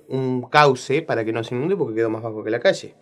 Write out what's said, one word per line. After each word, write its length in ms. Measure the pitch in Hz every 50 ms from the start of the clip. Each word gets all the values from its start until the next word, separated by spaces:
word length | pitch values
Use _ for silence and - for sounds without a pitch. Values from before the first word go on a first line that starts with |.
| -
un 360 | - 135 131 131 127 127 127 123
cauce 580 | - - 151 151 143 127 120 - - 135 156
para 240 | 151 - 123 117 110
que 80 | 113 113
no 100 | 117 113
se 120 | - 123
inunde 200 | 123 139 175 202
porque 200 | 185 135 120 110
quedó 160 | 113 113 113
más 100 | 110 110
bajo 220 | 110 113 107 107 107
que 80 | 107
la 80 | 113 117
calle. 340 | - 196 185 - - - - _